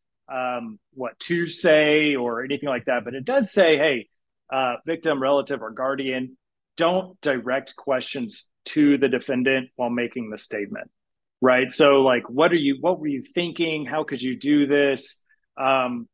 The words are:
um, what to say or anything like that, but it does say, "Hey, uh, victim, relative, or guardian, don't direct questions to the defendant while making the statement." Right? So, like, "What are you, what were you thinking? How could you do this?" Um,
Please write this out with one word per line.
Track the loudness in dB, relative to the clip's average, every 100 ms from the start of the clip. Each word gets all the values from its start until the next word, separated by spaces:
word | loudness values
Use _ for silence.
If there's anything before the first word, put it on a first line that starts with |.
| _ _ -12
um, | -6 -6 -6 -8 -14 _
what | -12 -10 -10
to | -4 -4 -2
say | 0 4 6 6 4 2 0
or | -2 -4
anything | -6 -6 -4
like | -4 -2
that, | -2
but | -4
it | -8
does | -2 0 0
say, | 4 4 4
"Hey, | 2 0 -6 _ _ _ _
uh, | -2 -2 -4 -6
victim, | -4 -2 0
relative, | 2 2 0 -6
or | -8
guardian, | -6 -4 -2 -4 -4 -6 -12 _ _ _ -2
don't | 0 0 -4 -4
direct | -2 -2 -2 -4 -4 -8
questions | -2 -2 -2 -8 -8 -10 -18 _
to | -4 2 4 4
the | 2
defendant | 0 -2 -2 0 0 -2 -6
while | -4
making | -4 -4 -6 -10
the | -10
statement." | -8 -8 -8 -10 -16 _ _ _ _ _
Right? | 2 4 2
So, | 4 6 6
like, | 6 2 0
"What | 2 2
are | 4
you, | 2 0
what | -2 -2
were | -4
you | -6
thinking? | -6 -6 -6 -4 -4 -4 -6
How | -6
could | -6 -6
you | -6 -4
do | 2 2 4
this?" | 2 2 0 -6 -14 _ _ _ -4
Um, | 0 0 0 -6 -10